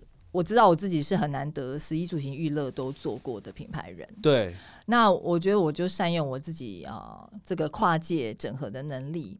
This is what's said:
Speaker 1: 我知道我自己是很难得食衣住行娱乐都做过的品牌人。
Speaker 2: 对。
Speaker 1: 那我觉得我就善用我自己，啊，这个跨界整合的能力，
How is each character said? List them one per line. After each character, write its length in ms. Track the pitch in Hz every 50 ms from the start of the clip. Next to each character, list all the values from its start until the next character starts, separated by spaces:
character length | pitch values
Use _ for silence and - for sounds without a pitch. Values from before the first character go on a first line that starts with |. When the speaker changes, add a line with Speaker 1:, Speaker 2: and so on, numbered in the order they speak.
| - - - - - -
Speaker 1:
我 120 | - 180 175
知 100 | 175 214
道 140 | 240 226
我 80 | 185 170
自 140 | 160 196 196
己 120 | 175 151
是 140 | 143 - 196
很 160 | 175 180 147
难 180 | 143 135 139 151 156
得 260 | 147 131 127 135 147
食 180 | - - 156
衣 80 | 160 180
住 140 | 170 180 151
行 160 | 139 139 135
娱 140 | 139 165 151
乐 200 | 147 151 143 127
都 220 | - - 131 131
做 240 | 143 - - 151 104 -
过 200 | - 139 117 98
的 100 | 95 101
品 200 | 98 - - -
牌 180 | - - - 90
人。 180 | 90 82 - - - -
Speaker 2:
对。 320 | - 156 139 120 104 90 87 95 - - - - -
Speaker 1:
那 240 | - 226 240 233 208
我 300 | 180 - - 165 175 170
觉 100 | 165 190
得 100 | 202 208
我 120 | 175 151
就 160 | 147 - 175
善 240 | 180 180 - 190 170
用 160 | 170 170 151
我 100 | 139 127
自 140 | 135 147 165
己， 320 | 165 165 131 110 95 87 67
啊， 440 | 67 113 107 - 55 53 - - - - - -
这 120 | - 190
个 140 | 175 156 147
跨 280 | - - 214 180 165
界 360 | 160 165 - 175 156 123 110 107
整 200 | - - 107 107
合 140 | 131 143 104
的 140 | 104 127 139
能 300 | 151 139 127 131 143 165
力， 260 | 170 139 92 -